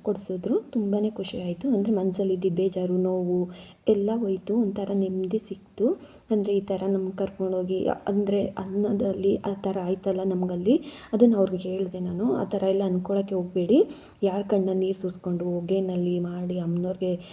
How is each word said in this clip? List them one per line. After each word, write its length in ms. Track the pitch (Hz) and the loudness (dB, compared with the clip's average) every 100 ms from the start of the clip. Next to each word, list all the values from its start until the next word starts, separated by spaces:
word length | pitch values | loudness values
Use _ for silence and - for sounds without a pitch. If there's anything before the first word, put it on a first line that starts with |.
ಕೊಡಿಸಿದ್ರು. 580 | - 196 - 185 196 349 | -4 -4 -4 -6 0 -2
ತುಂಬಾ 500 | - 240 202 202 214 | 0 -2 0 0 0
ಖುಷಿ 320 | 214 185 - | -2 -8 -6
ಆಯ್ತು. 280 | 180 170 277 | -6 -4 0
ಅಂದ್ರೆ 220 | 214 202 | 0 2
ಮನ್ಸಲ್ಲಿ 420 | 208 190 185 196 | 2 0 0 0
ಇದ್ದಿದ್ದ 220 | 185 185 170 | 0 0 0
ಬೇಜಾರು, 420 | 190 185 180 180 | 0 0 0 2
ನೋವು 520 | 185 185 180 180 180 - - - - | 2 0 0 0 -2 -6 -20 -6 2
ಎಲ್ಲ 220 | 208 202 226 | 2 2 0
ಹೋಯ್ತು. 420 | 208 190 - 220 | 0 -2 0 0
ಒಂಥರ 340 | 208 202 196 | 2 0 -2
ನೆಮ್ಮದಿ 440 | 196 190 185 185 214 | 0 0 -2 -2 -2
ಸಿಕ್ತು. 560 | - - - - 226 - - - - | -4 -14 -12 0 0 0 -6 -16 -2
ಅಂದ್ರೆ 260 | 214 202 196 | 0 2 0
ಈ 40 | |
ಥರ 220 | 202 190 190 | 0 -2 0
ನಮ್ಗೆ 300 | 196 190 190 | 0 0 -2
ಕರ್ಕೊಂಡೋಗಿ, 720 | 196 - 190 185 180 185 - | -4 -2 -2 -2 -2 0 0
ಅಂದ್ರೆ 580 | - - 202 202 202 - | -2 0 0 2 0 0
ಅನ್ನದಲ್ಲಿ 880 | - 190 196 208 202 196 196 190 202 | -4 -4 0 0 2 0 0 2 0
ಆ 180 | 208 | -2
ಥರ 240 | 196 196 190 | -4 -4 -2
ಆಯ್ತಲ್ಲ 360 | 180 190 196 190 190 | -2 -2 -2 0 0
ನಮ್ಗಲ್ಲಿ, 560 | 180 185 175 180 285 - - - | 0 0 0 4 4 2 -16 -4
ಅದನ್ನ 220 | 214 240 214 | 6 6 6
ಅವ್ರಿಗೆ 340 | 190 185 185 | 4 2 -4
ಹೇಳ್ದೆ 300 | 185 185 180 | -4 -4 -4
ನಾನು. 360 | 180 175 233 262 | -4 -2 0 0
"ಆ 80 | |
ಥರ 200 | 190 196 | 0 0
ಎಲ್ಲ 200 | 190 190 196 | 2 2 2
ಅನ್ಕೊಳಕ್ಕೆ 500 | 180 185 196 196 190 | 0 0 0 0 -2
ಹೋಗ್ಬೇಡಿ. 480 | 180 185 175 262 440 - - - | -2 0 4 6 6 0 -16 -2
ಯಾರ್ 260 | 196 190 202 | 0 0 0
ಕಣ್ಣಲ್ಲಿ 360 | 202 190 190 185 | 2 2 0 0
ನೀರ್ 120 | 190 | -2
ಸುರ್ಸ್ಕೊಂಡು 480 | 180 180 180 175 175 | -4 -6 -4 -2 -2
ಹೊಗೆನಲ್ಲಿ 720 | 175 170 190 190 180 180 175 | -2 0 0 0 0 0 0
ಮಾಡಿ 400 | 175 175 180 180 | -2 -4 -4 -4
ಅಮ್ಮನವ್ರಿಗೆ 560 | 170 170 180 185 185 180 - | -2 -2 -2 -2 -2 -4 -6